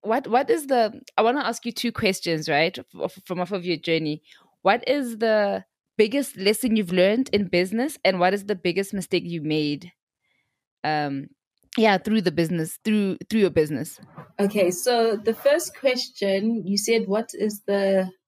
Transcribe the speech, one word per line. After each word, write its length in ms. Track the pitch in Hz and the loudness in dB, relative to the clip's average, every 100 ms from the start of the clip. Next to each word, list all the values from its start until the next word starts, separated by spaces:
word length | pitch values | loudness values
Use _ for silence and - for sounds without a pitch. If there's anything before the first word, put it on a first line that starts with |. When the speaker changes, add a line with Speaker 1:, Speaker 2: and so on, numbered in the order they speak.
Speaker 1:
what, 240 | 208 233 269 | -2 -2 2
what 220 | 233 277 | 0 2
is 160 | 320 285 | 0 2
the, 320 | 254 220 - - - | 2 2 -2 -6 2
I 40 | |
wanna 180 | 220 277 | 2 2
ask 240 | 214 233 240 | -2 -4 -8
you 60 | |
two 200 | - 233 | -4 -4
questions, 560 | - 214 185 - 165 151 | 0 0 0 -2 -4 0
right, 280 | 147 165 - | 2 2 -2
f-, 80 | - - | -18 -8
f-, 160 | 185 - - | -8 -8 -8
from 140 | 180 | -6
off 120 | 175 | -4
of 120 | 196 | -4
your 120 | 180 160 | -4 -4
journey. 460 | 175 160 156 151 _ - _ _ | 0 0 0 -6 _ -20 _ _
What 240 | 190 233 - | 2 2 2
is 300 | 285 247 220 | -2 -2 -2
the 460 | 226 214 202 196 - _ _ - | 2 2 2 -2 -8 _ _ 0
biggest 380 | 214 269 269 - | 2 2 -2 -2
lesson 400 | 190 220 262 220 | 0 0 0 0
you've 160 | 175 | 2
learned 380 | 180 185 226 262 | 4 4 4 0
in 140 | 208 190 | 0 0
business, 500 | 180 185 220 285 - | 0 0 -2 -4 0
and 160 | 190 185 | 0 4
what 140 | 180 | 2
is 120 | 202 202 | 2 -4
the 80 | 190 | -4
biggest 380 | 180 170 196 | -2 -2 -4
mistake 300 | 202 - 180 175 | -6 -2 -2 -2
you 160 | 170 | -6
made, 500 | 151 156 147 147 175 _ _ _ _ _ _ _ _ _ | -2 0 -2 -4 -10 _ _ _ _ _ _ _ _ _
um, 440 | 147 156 147 139 139 _ _ _ _ - | -4 -2 -2 -6 -10 _ _ _ _ 2
yeah, 220 | 220 190 | 4 2
through 240 | 214 220 | 0 0
the 100 | 180 | 0
business, 460 | 151 165 170 160 - | 0 -2 -2 -4 -6
through, 340 | 214 214 196 - - | -2 0 0 -4 -2
through 100 | 220 | 2
your 100 | 190 | 2
business? 500 | 165 151 160 - - - - - - | 2 0 -2 -6 -12 -20 -20 -18 -2
Speaker 2:
Okay, 300 | 202 208 175 | 0 2 0
so 460 | 180 - 240 226 214 | 2 0 2 2 0
the 180 | 220 | -2
first 420 | 220 277 302 349 - | 0 2 2 -2 -2
question, 880 | 262 254 - - 196 196 214 226 175 | -2 -2 -6 -4 0 0 0 -2 -2
you 100 | 202 | -4
said, 280 | - 226 190 | 0 0 0
"What 240 | 208 220 | -2 -4
is 280 | - 214 208 - | -4 -4 -4 -2
the" 440 | 202 196 190 185 - | 0 2 2 0 -8